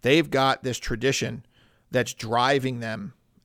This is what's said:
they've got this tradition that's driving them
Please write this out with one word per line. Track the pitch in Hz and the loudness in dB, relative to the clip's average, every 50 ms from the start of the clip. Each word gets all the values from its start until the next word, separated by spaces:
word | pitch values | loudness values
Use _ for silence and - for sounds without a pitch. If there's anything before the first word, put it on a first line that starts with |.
| - | 4
they've | 120 139 165 160 143 | 4 4 4 4 2
got | - 135 135 135 131 - - | 2 2 2 2 2 0 -2
this | 127 117 - | -6 -6 -6
tradition | - - 123 110 117 135 131 - 131 123 120 127 - _ _ _ _ _ _ _ _ _ - | -6 -6 -6 0 0 0 0 0 -2 -4 -6 -10 -14 _ _ _ _ _ _ _ _ _ 0
that's | 131 120 117 - | 0 0 0 -6
driving | _ - 110 113 120 123 131 143 139 127 131 123 120 | _ -6 -2 0 2 2 4 2 2 0 -2 -6 -6
them | 117 113 110 110 101 - - _ _ _ _ _ _ | -8 -8 -8 -8 -10 -12 -14 _ _ _ _ _ _